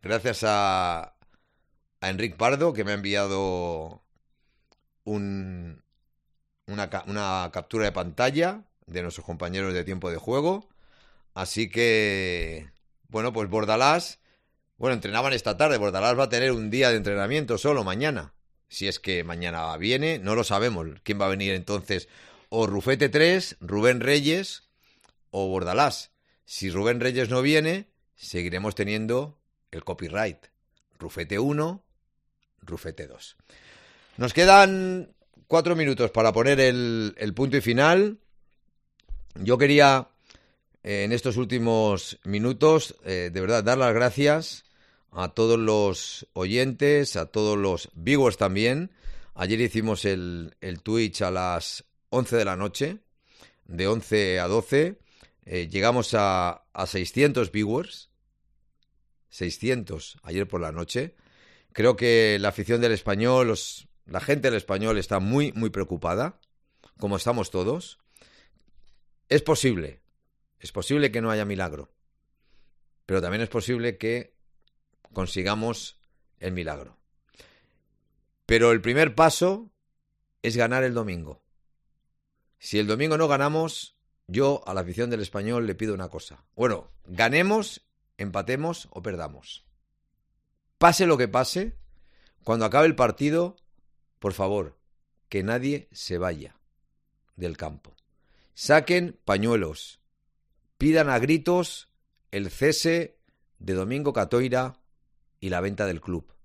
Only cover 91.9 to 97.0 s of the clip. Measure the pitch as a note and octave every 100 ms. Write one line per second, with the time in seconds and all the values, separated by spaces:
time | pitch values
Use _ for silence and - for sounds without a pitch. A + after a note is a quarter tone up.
91.9 | - - _ _ _ - A2+ A2 C3+ D#3+
92.9 | D#3 A#2+ - C#3+ D#3+ F3 - _ _ _
93.9 | _ _ _ G2+ F#2 F#2+ G#2 D#2+ - _
94.9 | _ _ _ _ G2+ F#2+ A#2 C3 C#3+ -
95.9 | - - F2+ F2+ D#2+ C#2 _ _ _ _
96.9 | _